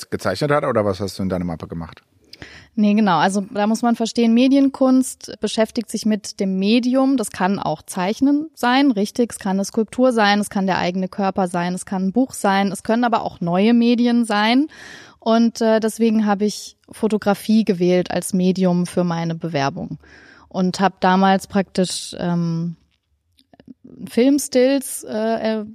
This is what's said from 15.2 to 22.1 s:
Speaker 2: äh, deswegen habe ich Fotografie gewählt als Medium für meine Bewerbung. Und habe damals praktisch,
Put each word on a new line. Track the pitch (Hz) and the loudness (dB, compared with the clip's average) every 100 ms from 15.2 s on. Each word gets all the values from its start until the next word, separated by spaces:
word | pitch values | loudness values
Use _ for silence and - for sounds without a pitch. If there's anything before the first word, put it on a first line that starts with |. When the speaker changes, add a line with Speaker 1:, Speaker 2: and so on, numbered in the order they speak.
| - 226 233 - | 0 2 2 2
Speaker 2:
äh, | 226 220 | 2 2
deswegen | 220 - 226 220 208 | 0 0 2 2 2
habe | 202 208 | 0 -2
ich | - - - _ | -4 -14 -20 _
Fotografie | - 220 208 - 196 - 220 | -4 -2 0 0 -2 2 2
gewählt | 214 180 175 180 175 | 4 0 2 2 0
als | 180 175 | -4 -2
Medium | 185 185 180 185 175 175 | 0 0 2 2 0 0
für | - | -2
meine | 180 165 170 165 | -2 -2 -4 -6
Bewerbung. | 165 160 135 170 - 151 - - - - - | -6 -2 -2 -4 -10 -12 -16 -20 -20 -20 -10
Und | 180 185 - | -2 -2 0
habe | 196 - | -2 2
damals | 185 185 190 190 - | 2 4 4 2 0
praktisch, | 202 185 - 180 - - | -2 -2 -2 -2 -2 -10